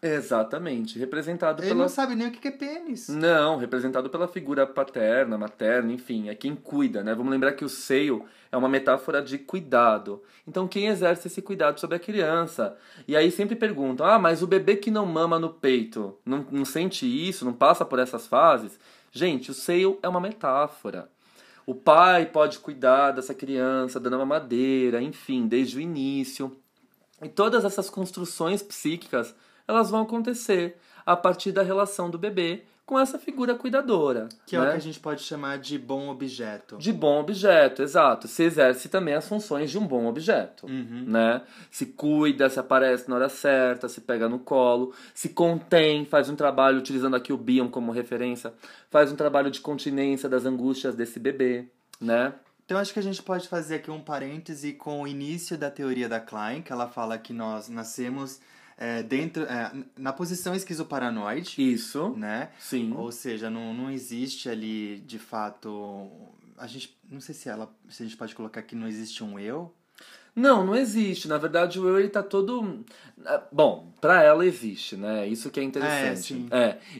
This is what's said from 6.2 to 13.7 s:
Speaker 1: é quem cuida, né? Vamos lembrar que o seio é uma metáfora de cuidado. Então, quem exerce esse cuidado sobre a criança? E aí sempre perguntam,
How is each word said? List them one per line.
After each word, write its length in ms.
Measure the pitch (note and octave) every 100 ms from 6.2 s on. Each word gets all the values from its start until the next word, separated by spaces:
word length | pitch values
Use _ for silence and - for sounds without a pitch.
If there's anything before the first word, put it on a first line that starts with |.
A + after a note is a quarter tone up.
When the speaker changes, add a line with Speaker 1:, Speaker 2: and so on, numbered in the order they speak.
| G#2
Speaker 1:
é 80 | G#2+
quem 200 | C#3 D3
cuida, 440 | - C#3+ C3 G#2
né? 120 | G#2+ A2+
Vamos 160 | C3
lembrar 220 | C3+ C3+
que 100 | C#3
o 60 | C#3+
seio 560 | - - C3+ D3 A2 - - -
é 60 | B2+
uma 100 | C3
metáfora 540 | C3+ C3+ C3 - C#3+
de 160 | C3+ C#3
cuidado. 840 | - F#3+ C#3+ A#2+ A#2 G#2 G2+ G2+ - _ -
Então, 220 | F#3 F#3
quem 200 | G3+ G#3
exerce 400 | F#3 F3+ F3 F3
esse 140 | -
cuidado 380 | - F#3 D3 D3
sobre 160 | D#3+ F3
a 40 |
criança? 760 | G#3+ G#3 D#3 E3 E3 - G2+ - - - C#3
E 80 | D3+
aí 160 | E3+
sempre 240 | E3+ G#3 A3+
perguntam, 500 | A3